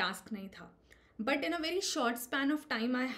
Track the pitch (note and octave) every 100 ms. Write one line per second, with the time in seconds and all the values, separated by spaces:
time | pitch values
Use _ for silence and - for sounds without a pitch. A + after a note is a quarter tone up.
0 | F#3 G3 - G3+ F#3+ - F3 - - -
1 | _ - A3 C#4+ E4 E4+ D#4+ F4+ - D#4+
2 | A#3 A#3+ - C#4 C#4 D4+ - A#3 A#3 B3+
3 | B3+